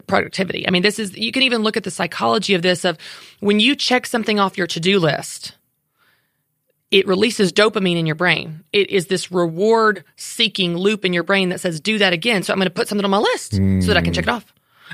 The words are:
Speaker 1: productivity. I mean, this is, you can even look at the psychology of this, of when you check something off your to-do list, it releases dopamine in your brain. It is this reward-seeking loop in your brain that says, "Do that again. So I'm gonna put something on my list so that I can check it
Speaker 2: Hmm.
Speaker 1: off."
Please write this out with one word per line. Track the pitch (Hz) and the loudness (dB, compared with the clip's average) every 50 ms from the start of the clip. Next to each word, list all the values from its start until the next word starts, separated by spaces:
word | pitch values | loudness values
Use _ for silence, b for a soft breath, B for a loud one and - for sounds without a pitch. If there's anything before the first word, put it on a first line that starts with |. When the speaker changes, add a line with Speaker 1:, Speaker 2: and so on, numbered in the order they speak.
| - - | -6 -2
Speaker 1:
productivity. | 185 202 - - - - 190 170 - - - | -2 -2 -2 -2 -4 -6 -6 -4 -4 -6 -4
I | - 185 | -2 0
mean, | 180 180 | 2 0
this | 208 202 - | 0 -2 -2
is, | 220 190 - | -8 -8 -8
you | - 220 226 214 | -8 -8 -4 -2
can | 269 269 | 0 0
even | 254 247 226 214 | 2 2 0 0
look | 214 214 | 0 -2
at | 226 - | -4 -6
the | 185 | -8
psychology | - - 185 170 - - 214 233 226 226 - - 202 | -6 -6 -6 -6 -4 -2 0 0 0 0 0 0 0
of | 175 165 | 0 2
this, | 185 180 - - | 0 0 0 0
of | 180 170 B B B B B B B B B | -4 -4 B B B B B B B B B
when | 208 202 208 214 | -2 0 2 4
you | 214 254 285 | 4 2 2
check | 285 - - 247 247 247 | 0 0 0 0 0 -2
something | - - 233 208 - 214 208 | -2 -4 -4 -2 0 0 0
off | 196 190 - - | 0 0 0 -4
your | 180 165 | -6 -4
to-do | - 170 160 185 202 196 | -4 -2 0 2 2 2
list, | 165 151 135 - - - - - - - - _ _ _ _ _ _ _ _ _ _ _ _ _ _ _ _ _ _ _ _ _ _ _ _ _ _ - | 2 2 0 -2 -6 -10 -14 -14 -16 -18 -20 _ _ _ _ _ _ _ _ _ _ _ _ _ _ _ _ _ _ _ _ _ _ _ _ _ _ 2
it | - 190 190 | 2 2 4
releases | 208 185 190 220 247 214 - 208 175 - | 4 2 2 2 0 2 2 0 2 4
dopamine | - 208 220 220 220 190 185 175 170 | 4 2 2 2 0 0 0 0 0
in | 165 | 0
your | 160 151 | -2 -2
brain. | 151 180 180 160 - - 160 156 160 - _ - | 0 2 2 2 0 -2 -10 -14 -16 -12 _ 0
It | 208 196 - | 0 0 2
is | - 196 165 | 0 -2 0
this | - 190 175 - - | 0 -2 -4 -4 -2
reward-seeking | 180 185 175 165 160 170 202 220 226 226 220 214 208 185 - _ _ - - - - - 233 220 - - 185 175 170 | -2 0 0 0 0 0 2 4 4 4 4 2 2 0 -6 _ _ -18 -16 -12 -4 -2 -2 -2 0 0 -2 0 0
loop | 170 185 202 220 202 - | 0 0 0 0 0 0
in | 185 180 | 0 0
your | 175 165 | 0 0
brain | 165 196 196 190 180 | 0 0 2 2 0
that | 180 - | -2 -2
says, | - 185 165 156 | -4 -4 -6 -4
"Do | - 208 220 208 | -4 -2 0 2
that | 202 190 180 | 2 2 0
again. | 165 160 240 233 190 170 | 0 0 0 0 0 0
So | - - | 0 0
I'm | 185 | 0
gonna | 190 185 | 0 0
put | 180 - 233 - | 0 -2 -4 -2
something | 208 208 196 | -2 -2 0
on | 202 | 2
my | 196 202 | 2 2
list | 233 466 494 - - - 104 | 2 2 0 -2 -4 -4 -2
so | 98 98 190 190 190 - | 0 2 2 2 2 2
that | - 87 | 2 2
I | 170 170 | 2 2
can | - 82 | 0 -2
check | 82 85 | -2 -2
it | - | -2
Speaker 2:
Hmm. | 240 | -2
Speaker 1:
off." | 226 - _ _ _ B B B B B B | -4 -4 _ _ _ B B B B B B